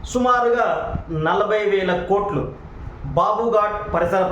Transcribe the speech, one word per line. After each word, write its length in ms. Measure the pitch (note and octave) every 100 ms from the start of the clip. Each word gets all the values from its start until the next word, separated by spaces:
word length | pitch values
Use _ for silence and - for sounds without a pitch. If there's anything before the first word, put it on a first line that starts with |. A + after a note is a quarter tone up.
| -
సుమారుగా 520 | B3+ B3 B3 A#3+ A#3+ G3+ D#3+ - - - D#3 D#3+
నలభై 340 | G3 G#3 G#3+ G3+
వేల 200 | G3 F3+ F3 -
కోట్లు 320 | G3+ G3+ D3+ - - - - - - C#3+ C#3+
బాబుఘాట్ 580 | G3 - A#3 G#3+ G#3 - -
పరిసర 300 | E3+ F3 F#3+ F#3